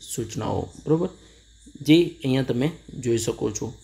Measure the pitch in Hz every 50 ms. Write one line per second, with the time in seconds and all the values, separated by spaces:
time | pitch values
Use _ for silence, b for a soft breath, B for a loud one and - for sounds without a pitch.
0 | - - - - 117 104 - - 110 107 101 95 95 95 - - - 143 151 165
1 | 180 185 - b b b b b b b b b b b - - 139 139 151 170
2 | 170 160 - - - 135 131 135 131 127 127 120 131 156 160 - - - - -
3 | 120 120 117 113 113 - 113 - - 117 101 - 113 113 117 -